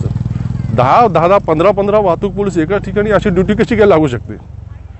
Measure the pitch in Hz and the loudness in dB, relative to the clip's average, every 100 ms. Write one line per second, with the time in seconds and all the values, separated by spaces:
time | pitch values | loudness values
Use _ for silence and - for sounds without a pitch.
0 | - - - - - - - - 123 180 | -4 -4 -4 -6 -6 -6 -4 0 4 4
1 | 233 160 170 196 - 156 185 202 202 208 | 4 2 2 2 2 2 2 2 0 2
2 | 196 165 202 185 202 175 160 202 196 196 | 2 0 -2 -2 -2 -2 -2 -2 -2 -4
3 | 208 196 214 180 190 214 214 214 202 160 | 0 0 2 0 0 0 0 2 4 4
4 | 151 117 - 104 - - - - - | 2 -2 -10 -16 -16 -18 -18 -18 -18